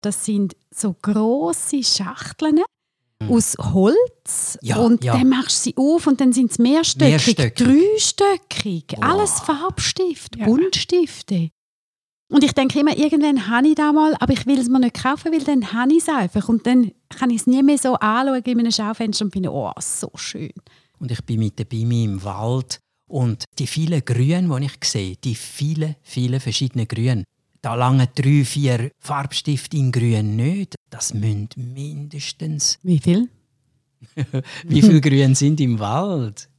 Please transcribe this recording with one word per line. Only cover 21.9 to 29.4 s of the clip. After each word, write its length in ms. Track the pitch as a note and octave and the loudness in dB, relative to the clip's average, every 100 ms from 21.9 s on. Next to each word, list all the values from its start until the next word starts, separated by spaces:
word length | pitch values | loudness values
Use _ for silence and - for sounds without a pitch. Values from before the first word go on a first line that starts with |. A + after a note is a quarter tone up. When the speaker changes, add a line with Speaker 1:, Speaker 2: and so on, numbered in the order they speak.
| A#2+ | 0
Speaker 2:
im 180 | A2 G2 | 0 -4
Wald 560 | G2+ F#2+ A2+ B2+ C3 - _ _ _ | -8 -6 -4 -4 -4 -12 _ _ _
und 360 | A#2+ B2 G#2+ - - | -4 -2 -4 -10 -8
die 80 | B2+ | -6
vielen 360 | - D#3+ E3 | -4 -2 -2
Grüne, 540 | - A#2 C3 F3 F3+ C3 | -2 0 0 0 0 -2
die 60 | C#3+ | -6
ich 60 | - | -6
sehe, 320 | - A2+ F#2+ F#2 | -6 -4 -6 -6
die 200 | C3+ A2 | -6 -6
vielen, 580 | - - C#3+ D#3 D#3 D3 | -10 -6 -4 -2 -4 -6
vielen 380 | _ - B2 C3 | _ -4 -2 -2
verschiedenen 480 | B2+ G#2 C3 A#2+ A2 | -4 -4 -4 -4 -4
Grüne, 340 | - A#2+ A#2 F#2 _ _ _ | -2 -2 -2 -6 _ _ _
da 140 | A#2 A#2 | -8 0
langen 320 | B2 C3+ B2+ - | 2 4 2 2
drei, 280 | C3+ D3 | 2 4
vier 460 | C3 D3 C#3 A#2+ B2+ _ | 2 0 0 0 -4 _
Farbstifte 800 | - C#3+ C#3 - | -8 -6 -4 -6